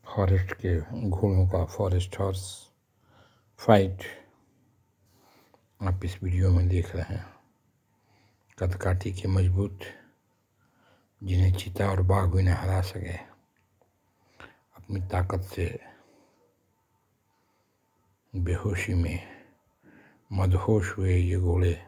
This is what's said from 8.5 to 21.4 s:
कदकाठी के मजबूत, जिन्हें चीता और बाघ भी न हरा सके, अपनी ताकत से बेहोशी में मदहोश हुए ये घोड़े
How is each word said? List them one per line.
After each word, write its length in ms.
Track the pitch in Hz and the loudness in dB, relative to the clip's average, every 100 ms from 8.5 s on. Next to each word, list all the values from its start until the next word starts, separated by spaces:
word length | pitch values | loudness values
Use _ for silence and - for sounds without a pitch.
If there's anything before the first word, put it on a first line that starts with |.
| - | -4
कदकाठी 560 | 90 92 95 87 - | -4 -2 -2 -2 -2
के 140 | 92 95 | -6 0
मजबूत, 520 | 95 92 92 101 - - - - _ _ _ _ _ _ _ _ _ _ _ | 2 4 2 0 -4 -18 -18 -20 _ _ _ _ _ _ _ _ _ _ _
जिन्हें 320 | 98 90 92 | 0 4 4
चीता 360 | 92 - 90 98 | 4 -2 -2 0
और 120 | 95 | 2
बाघ 240 | 92 98 92 | 2 4 4
भी 140 | 95 | 2
न 40 | 92 | 2
हरा 340 | 90 92 95 | 2 0 -2
सके, 360 | 90 90 87 90 - - _ _ _ _ _ _ _ _ _ _ - _ _ - | -2 -6 -10 -10 -14 -20 _ _ _ _ _ _ _ _ _ _ -20 _ _ -20
अपनी 260 | - 98 92 | -10 -8 -4
ताकत 400 | 95 90 92 90 - | -2 -2 -4 -6 -6
से 120 | 82 - - - _ _ _ _ _ _ _ _ _ _ _ _ _ _ _ _ _ _ _ _ _ _ _ | -6 -6 -16 -20 _ _ _ _ _ _ _ _ _ _ _ _ _ _ _ _ _ _ _ _ _ _ _
बेहोशी 600 | 98 87 87 107 92 - | -6 -2 -2 -2 -4 -2
में 520 | 90 82 85 - - - _ _ _ _ - - _ _ | -2 0 -4 -10 -20 -20 _ _ _ _ -20 -20 _ _
मदहोश 680 | 95 95 92 - 107 92 - | 0 2 2 4 2 0 -2
हुए 180 | 92 90 | 0 2
ये 240 | 90 | 2
घोड़े 340 | 92 | 0